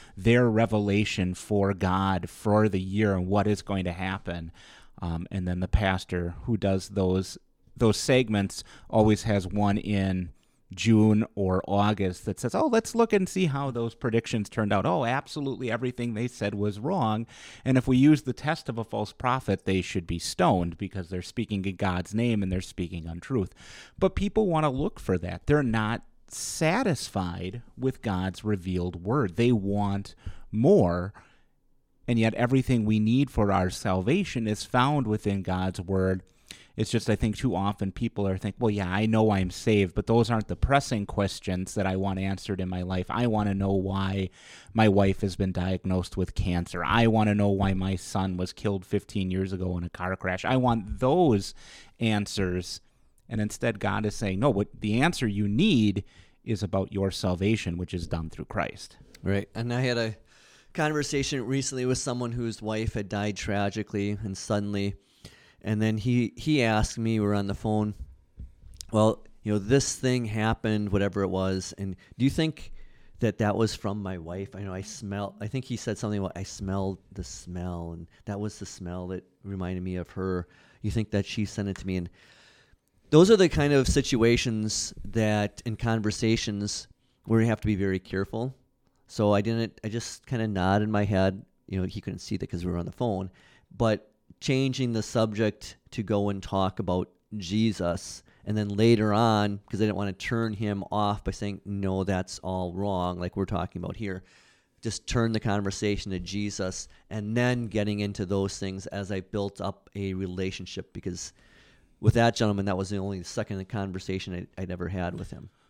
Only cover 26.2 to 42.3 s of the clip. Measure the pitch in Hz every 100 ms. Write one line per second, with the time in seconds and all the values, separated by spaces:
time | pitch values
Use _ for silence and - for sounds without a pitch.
26.2 | - - - - 156 196 247 135 - 101
27.2 | 90 87 90 120 - - 127 - 117 92
28.2 | 92 90 107 101 90 90 87 87 90 139
29.2 | 107 - 120 117 95 101 101 98 101 -
30.2 | - - - 107 135 202 92 87 92 -
31.2 | - _ _ _ _ _ _ _ - 120
32.2 | 113 117 120 135 127 123 107 107 107 127
33.2 | 139 - 101 95 92 - 107 92 92 175
34.2 | 185 123 110 107 - 123 131 151 117 107
35.2 | 104 98 95 92 95 90 87 95 95 92
36.2 | - _ - - - - 110 117 - 107
37.2 | 113 104 127 90 98 104 98 - 117 -
38.2 | 98 95 104 - 117 101 90 95 110 110
39.2 | 110 98 92 - - 107 95 - 104 113
40.2 | 110 113 104 85 - 139 - 110 101 -
41.2 | 98 - - 92 92 - 95 95 98 95
42.2 | 95